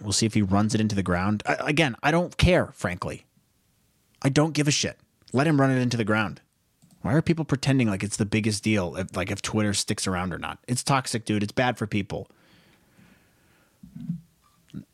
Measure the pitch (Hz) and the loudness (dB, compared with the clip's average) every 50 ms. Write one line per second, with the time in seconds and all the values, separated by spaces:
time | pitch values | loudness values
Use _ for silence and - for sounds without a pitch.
0 | 107 107 98 - 117 110 - 110 104 92 101 101 107 110 113 107 110 104 104 98 | -6 -4 0 0 0 2 2 2 2 4 4 2 2 2 2 2 0 0 0 0
1 | 90 92 87 87 92 101 107 104 - - - - - - 151 139 165 131 113 - | 0 0 0 0 0 0 -2 -2 -2 -2 -2 -2 0 0 0 2 2 0 0 -2
2 | - 143 156 170 180 147 - - - 175 180 151 110 - - - - 95 87 - | 0 2 2 2 0 0 0 2 4 6 6 4 2 0 -4 -4 -4 -4 -4 -4
3 | - - - - - _ _ _ _ _ _ _ _ _ _ _ _ _ _ _ | -6 -8 -8 -10 -14 _ _ _ _ _ _ _ _ _ _ _ _ _ _ _
4 | _ _ _ - - 139 131 151 151 160 143 147 147 151 139 - - 78 - _ | _ _ _ -4 -2 0 4 4 2 2 2 0 0 2 2 0 0 -4 -6 _
5 | _ _ _ _ _ - - 120 147 165 151 139 135 135 131 127 123 123 120 117 | _ _ _ _ _ -4 0 2 2 4 4 4 4 4 4 2 2 0 0 0
6 | 110 98 107 110 107 90 - - _ _ _ _ _ _ _ _ _ - _ _ | 0 2 2 0 0 -2 -4 -10 _ _ _ _ _ _ _ _ _ -20 _ _
7 | - 87 131 160 - - 165 160 151 - 143 131 - 143 135 135 120 107 98 95 | -4 0 0 2 2 2 0 0 0 -2 -2 -2 2 2 2 4 4 2 0 0
8 | 107 101 - - 110 101 107 110 107 110 104 104 - 110 110 101 90 82 65 82 | -2 -4 -2 -2 -2 0 0 0 0 0 0 0 0 0 0 0 0 -2 -4 -6
9 | 95 - - 95 90 92 101 - - - - 107 104 104 101 - - - 110 - | -8 -6 -6 -6 -4 -4 -6 -6 -6 -4 -2 0 0 0 0 -2 -2 -4 -4 -4
10 | - 98 92 87 92 90 80 76 73 76 - - _ - 123 - - - 143 131 | -2 -2 -2 -2 -4 -4 -6 -8 -8 -10 -10 -10 _ -6 -6 -4 0 0 0 0
11 | 127 - - 113 - - 107 104 104 101 - - 127 123 123 - 113 101 - 104 | 0 -2 -6 -6 -2 -2 -2 -2 -2 -2 0 0 0 0 0 -2 -4 -4 -4 -4
12 | 95 - - - 98 - _ _ _ _ _ _ _ _ _ _ _ _ _ _ | -4 -4 -8 -10 -10 -12 _ _ _ _ _ _ _ _ _ _ _ _ _ _
13 | - - _ _ _ _ _ _ _ _ _ _ _ _ _ _ - - - - | -20 -20 _ _ _ _ _ _ _ _ _ _ _ _ _ _ -20 -20 -18 -12
14 | - - 175 - - _ _ _ _ _ _ _ _ _ - - - _ | -10 -10 -10 -10 -12 _ _ _ _ _ _ _ _ _ -18 -18 -18 _